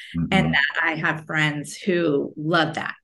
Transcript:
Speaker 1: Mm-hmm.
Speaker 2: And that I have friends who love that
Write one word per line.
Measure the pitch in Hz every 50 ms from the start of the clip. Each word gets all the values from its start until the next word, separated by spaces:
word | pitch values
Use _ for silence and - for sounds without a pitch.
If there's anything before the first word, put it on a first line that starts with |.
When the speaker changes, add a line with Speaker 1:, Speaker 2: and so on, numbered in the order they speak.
| - - -
Speaker 1:
Mm-hmm. | 165 165 - 190
Speaker 2:
And | 190 170 - 156
that | 143 139 - - - 165
I | 165 156
have | 156 170 165 156 156 -
friends | - 165 156 151 151 147 147 143 - -
who | - - 202 175 175 170 156 143 139 139 - -
love | 151 151 156 175 165 156 156 156
that | - - - - -